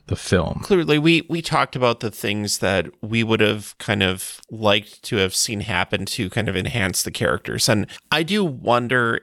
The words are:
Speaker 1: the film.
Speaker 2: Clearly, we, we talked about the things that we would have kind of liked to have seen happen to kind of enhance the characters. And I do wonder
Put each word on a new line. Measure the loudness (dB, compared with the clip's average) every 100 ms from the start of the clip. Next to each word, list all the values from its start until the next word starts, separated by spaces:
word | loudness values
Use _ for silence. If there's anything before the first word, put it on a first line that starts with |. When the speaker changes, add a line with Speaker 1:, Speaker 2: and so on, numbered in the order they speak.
| -8
Speaker 1:
the | -8
film. | 0 0 2 -4
Speaker 2:
Clearly, | 0 2 4 4
we, | 4 4 2
we | -4
talked | -2 0 0
about | 2 2 2
the | -4
things | -4 -4 -2 -2 -2
that | 0 0 0 -8
we | -4 -2
would | 2 4
have | 4 2 -6 -10
kind | -4 0
of | 0 0 -8 -14 -16
liked | -2 2 2 0 -12
to | -4 0
have | 0
seen | 0 -2 -4
happen | -2 -2 -2 -2 -4
to | -4 -4
kind | -2 -2
of | -2
enhance | -2 -2 -2 -2
the | -4
characters. | -2 -2 -2 -4 -2 0
And | 0 0 -8 _
I | -2
do | 0 0
wonder | 0 -2 2 2 2 2 2 -2